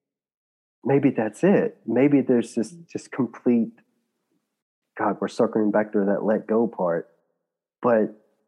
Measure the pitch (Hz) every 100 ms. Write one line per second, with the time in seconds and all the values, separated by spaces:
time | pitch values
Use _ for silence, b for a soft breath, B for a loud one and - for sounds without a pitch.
0 | _ _ _ _ _ _ _ _ 117 139
1 | 135 - 110 - 175 180 80 - - 117
2 | 143 143 127 120 113 - 107 85 82 107
3 | - - 120 - 127 120 110 - _ _
4 | _ _ _ _ _ _ _ _ _ -
5 | 110 101 98 - 113 113 107 107 107 107
6 | 98 98 101 110 - 110 117 - 90 85
7 | - _ _ _ _ _ _ _ 123 113
8 | 104 - _ _